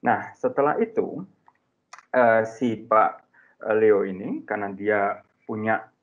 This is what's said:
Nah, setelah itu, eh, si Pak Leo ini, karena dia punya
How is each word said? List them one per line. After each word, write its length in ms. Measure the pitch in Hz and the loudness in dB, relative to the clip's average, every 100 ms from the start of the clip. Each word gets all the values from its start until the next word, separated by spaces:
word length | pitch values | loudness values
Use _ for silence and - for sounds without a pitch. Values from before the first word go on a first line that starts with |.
Nah, 320 | 123 107 - | 0 -2 -2
setelah 480 | - 127 135 143 151 | -6 -4 0 0 0
itu, 400 | 226 - 95 - 190 _ _ _ _ _ _ - _ | -2 -2 -4 -6 -14 _ _ _ _ _ _ -20 _
eh, 320 | 127 120 113 110 | 2 4 4 0
si 240 | - 123 | -2 -4
Pak 480 | 107 110 110 101 - _ _ _ _ - 110 | -4 0 2 2 -2 _ _ _ _ -2 4
Leo 240 | 110 101 | 6 4
ini, 400 | 98 92 113 302 160 | 2 -6 -8 -8 -6
karena 240 | 104 101 | -6 -6
dia 480 | 98 101 104 101 101 _ _ - | -6 -2 0 0 -4 _ _ -10
punya 320 | 110 110 104 - _ | -6 -2 -4 -4 _